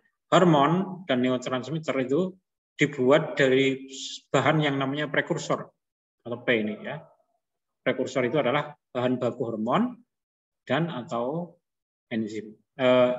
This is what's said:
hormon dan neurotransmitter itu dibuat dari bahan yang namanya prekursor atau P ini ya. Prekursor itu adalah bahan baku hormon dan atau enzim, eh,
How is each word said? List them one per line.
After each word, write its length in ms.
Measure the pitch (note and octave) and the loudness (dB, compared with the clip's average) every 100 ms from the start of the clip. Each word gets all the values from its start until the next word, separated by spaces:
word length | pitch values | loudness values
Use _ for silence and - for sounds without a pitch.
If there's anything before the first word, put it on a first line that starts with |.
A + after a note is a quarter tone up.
| _ _ _ | _ _ _
hormon 720 | D#3 F3+ D3 C#3 F3+ G3 - | 4 6 6 4 2 -2 -6
dan 160 | - B2+ | -2 0
neurotransmitter 880 | B2+ B2 C3+ B2+ A#2+ D#3+ D#3+ C3 A#2+ | 0 0 -2 -6 -4 -6 -4 -2 0
itu 320 | C#3+ F#3 - _ _ _ - | 0 0 -6 _ _ _ -2
dibuat 560 | D3 D3+ B2+ D3+ D#3 - | -2 2 4 4 2 0
dari 560 | C3+ C3 C3+ C3 - - - - _ | 4 4 2 0 -6 -14 -12 -14 _
bahan 320 | C#3+ B2+ D#3 | 0 2 2
yang 160 | D3+ C#3 | 2 0
namanya 320 | C3+ C#3+ D3+ | -2 -4 -4
prekursor 560 | D3+ C#3 D3+ - C#3+ - _ _ _ _ _ | -2 -2 -4 -4 -4 -6 _ _ _ _ _
atau 140 | - A#2+ B2 | -12 -6 0
P 160 | A#2 | 0
ini 160 | G#2+ G#2+ | 0 -6
ya. 240 | G#2 D3 - _ _ _ _ _ _ _ | -10 -12 -14 _ _ _ _ _ _ _
Prekursor 400 | - B2+ B2 C#3 | -4 -2 -2 -2
itu 160 | B2 D3 | 0 0
adalah 320 | C#3 C#3+ D3 | 0 0 -4
bahan 480 | - _ B2+ B2+ B2+ | -12 _ -4 -2 0
baku 320 | B2 - A#2 | -2 -4 -6
hormon 480 | A2+ A2 D3+ B3 - _ _ _ _ _ _ | -4 0 0 0 -4 _ _ _ _ _ _
dan 240 | - C3 E3+ | -4 -2 -2
atau 720 | - - A#2 B2 D#3+ E3+ _ _ _ _ _ _ | -6 -8 -6 -4 -6 -8 _ _ _ _ _ _
enzim, 480 | A2+ A2 A2 G#2 G#2+ _ - | -6 -4 -6 -12 -16 _ 0
eh, 320 | B2+ B2+ B2 | 4 6 4